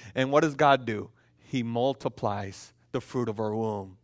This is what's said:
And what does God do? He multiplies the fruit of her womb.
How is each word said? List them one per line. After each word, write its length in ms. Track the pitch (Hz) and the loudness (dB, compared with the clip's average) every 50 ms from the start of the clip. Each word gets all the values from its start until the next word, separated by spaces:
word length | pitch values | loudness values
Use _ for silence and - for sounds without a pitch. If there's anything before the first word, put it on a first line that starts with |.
| - 104 - | -18 -6 -2
And 160 | - 131 135 | -2 2 4
what 120 | 139 151 160 | 4 6 4
does 120 | 156 143 | 4 4
God 300 | 135 151 143 139 135 123 | 4 6 6 6 4 2
do? 260 | 117 110 104 101 - _ _ _ _ _ _ | -2 -6 -6 -6 -10 _ _ _ _ _ _
He 240 | _ - - 127 117 | _ -6 -4 -4 -2
multiplies 1120 | 117 117 117 123 139 135 - - 135 - - - 110 101 101 101 98 92 - - - _ _ _ _ - | -2 -2 0 0 0 0 -2 -4 -6 -6 -4 -4 -4 -4 -4 -6 -10 -12 -14 -18 -20 _ _ _ _ -8
the 80 | 131 | -8
fruit 300 | - - - 127 120 113 | -6 -4 -4 -2 -2 -2
of 80 | 104 104 | -2 -4
her 180 | 110 107 104 | -4 -4 -2
womb. 400 | 113 113 110 104 101 95 95 92 - | -2 -2 -2 -4 -6 -8 -10 -16 -20